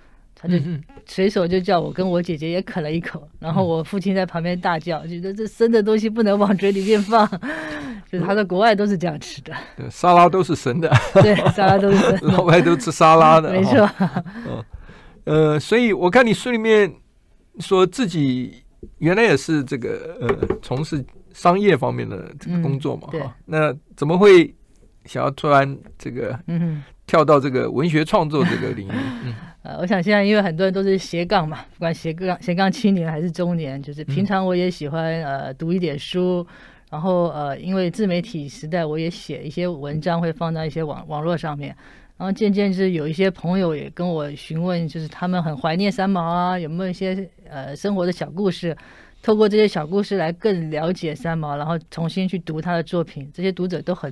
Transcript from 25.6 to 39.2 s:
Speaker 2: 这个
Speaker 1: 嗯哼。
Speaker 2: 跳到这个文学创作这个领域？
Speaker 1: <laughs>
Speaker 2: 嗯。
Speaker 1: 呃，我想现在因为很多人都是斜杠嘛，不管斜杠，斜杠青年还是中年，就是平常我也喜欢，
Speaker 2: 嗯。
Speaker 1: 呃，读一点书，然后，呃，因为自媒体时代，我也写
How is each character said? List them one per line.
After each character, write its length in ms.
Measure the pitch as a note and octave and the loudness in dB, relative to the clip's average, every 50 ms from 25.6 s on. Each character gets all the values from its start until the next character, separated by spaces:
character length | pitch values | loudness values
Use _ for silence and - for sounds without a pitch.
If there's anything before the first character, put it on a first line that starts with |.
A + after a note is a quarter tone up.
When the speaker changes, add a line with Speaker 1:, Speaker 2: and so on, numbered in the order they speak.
| C#3 C#3 C#3 - - - - | 4 2 -4 -10 -16 -20 -20
Speaker 2:
这 120 | - - - | -14 -12 -10
个 280 | A#2+ B2 A#2 G#2 A#2 B2 - | -8 -6 -6 -6 -6 -8 -8
Speaker 1:
嗯 120 | E3 E3+ E3 | -6 -4 -2
哼。 240 | F3 E3 D#3 D3 C3+ - - _ _ | -2 -2 -4 -6 -10 -14 -20 _ _
Speaker 2:
跳 200 | - - E3 D3+ | 0 2 4 6
到 140 | D3 D3+ C#3 | 6 6 4
这 100 | B2+ C#3+ | 4 2
个 200 | B2+ B2 A#2+ A2+ | -2 -2 -2 -2
文 180 | A2 A#2+ E3 F3 | -2 -2 0 2
学 160 | D#3 D3+ D#3+ | 2 0 0
创 240 | - A3 G3+ D#3+ D3 | 2 0 0 0 2
作 160 | D#3 C#3 - | 0 0 0
这 100 | - - | 0 0
个 120 | - - A2 - | -2 -4 -6 -6
领 140 | G#2+ G2 | -8 -8
域？ 40 | - - B3+ C4+ C4 | -8 -6 -6 -6 -6
Speaker 1:
<laughs> 160 | B3 A#3 - | -8 -10 -10
Speaker 2:
嗯。 80 | B2 A2+ A2 F3+ E3+ - - - | -12 -12 -12 -16 -20 -20 -20 -18
Speaker 1:
呃， 140 | - C#3 - | -14 -10 -6
我 80 | F3 | -4
想 160 | F3+ G#3 F#3 D#3+ | -2 -2 0 2
现 80 | G#3 | 2
在 140 | G#3 G#3 G3 | 2 2 4
因 100 | G3+ G#3+ | 4 2
为 60 | G#3 | 2
很 140 | G3 F3 D#3+ | 2 0 0
多 100 | E3 F#3+ | 0 0
人 80 | F#3+ F#3 | 0 0
都 100 | G3 G3 | 0 0
是 140 | G3 F#3+ | 0 0
斜 280 | F#3 - - E3+ E3+ F3 | 0 -2 -4 -6 -4 -2
杠 220 | F3 G#3+ F#3 D#3 | 0 0 0 0
嘛， 120 | D#3 D#3 - - - - | -2 -6 -10 -14 -18 -12
不 60 | - | -6
管 120 | E3+ E3 E3 | -4 -4 -4
斜 200 | - - E3 D#3 | -4 -6 -8 -6
杠， 260 | E3+ F#3+ F#3 F3 F3 | -6 -4 -4 -6 -4
斜 120 | - F3+ F3 | -4 -4 0
杠 160 | F#3 F#3+ F#3+ | 0 0 0
青 240 | G3 - - G3 G3 | 0 0 0 0 2
年 160 | F3 E3 D#3+ | 0 -2 -4
还 120 | D#3+ D3+ | -4 -4
是 100 | F3 F3+ | -4 -4
中 240 | D#3+ - F3 F3 F3 | -4 -4 -2 -2 -2
年， 260 | E3 D#3 C3 C3+ C#3 | -4 -4 -6 -8 -10
就 120 | C#3+ D3 C#3+ | -12 -12 -12
是 100 | D#3 D3+ | -12 -8
平 200 | C#3 C#3 F3+ G3+ | -4 -2 -2 0
常 220 | G3 G3+ F#3+ F#3+ | 0 0 0 0
我 100 | F#3 F3+ | 0 0
也 140 | F3+ F3+ F#3 | 0 0 -2
喜 180 | F3 - D3+ | -2 -4 -8
欢， 180 | C#3 D3+ E3 D#3+ D#3+ E3 E3 D#3+ | -6 -4 -4 -2 -2 -4 -4 -4
Speaker 2:
嗯。 20 | |
Speaker 1:
呃， 280 | C#3 C#3 C3+ C#3+ C3 C3 | -6 -6 -6 -6 -8 -10
读 180 | - E3 E3 | -6 -4 -2
一 80 | F3+ F#3+ | -2 -2
点 180 | F3 D3+ C#3+ | -2 -2 -4
书， 480 | C#3+ - - - F3+ F3+ F3+ F3+ F3 F3 - - - - - - - _ - | -6 -8 -6 -4 -2 0 0 0 -2 -4 -8 -14 -20 -20 -20 -20 -20 _ -14
然 100 | D3 D#3 | -10 -6
后， 300 | E3 F#3+ F3+ F3 F3 E3 | -2 0 0 2 0 0
呃， 280 | C3+ D3+ D3 C#3+ C#3 | -2 -4 -6 -6 -6
因 160 | - A#2 F3+ F#3+ | -8 -6 -4 -2
为 160 | F#3+ F#3 E3+ | -2 -2 -2
自 160 | E3 G#3+ G#3+ | -2 -2 -2
媒 160 | F#3+ F3 F3 | 0 0 -2
体 260 | E3+ - - D#3 C#3+ C#3 | -4 -6 -8 -10 -10 -10
时 180 | - - D#3 | -12 -14 -10
代， 180 | D#3 F3+ F3 D#3+ | -6 -4 -4 -2
我 140 | D3+ D3+ D#3+ | -2 -4 -4
也 100 | D#3+ E3+ | -4 -6
写 320 | E3+ G#3 | -6 -8